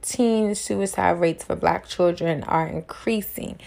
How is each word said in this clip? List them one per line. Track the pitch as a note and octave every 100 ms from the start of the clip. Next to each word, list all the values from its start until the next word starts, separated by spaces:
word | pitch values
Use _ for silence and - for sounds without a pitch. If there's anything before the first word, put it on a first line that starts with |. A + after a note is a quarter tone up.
teen | - - A#3+ A3 G#3 G3+
suicide | - G3+ G3 - F#3 F3
rates | E3+ E3
for | - E3+
Black | E3+ E3+ -
children | - F3+ F3 E3+ D3+ -
are | D#3+ D#3+
increasing | D#3 D#3+ - - A3 G3 - - -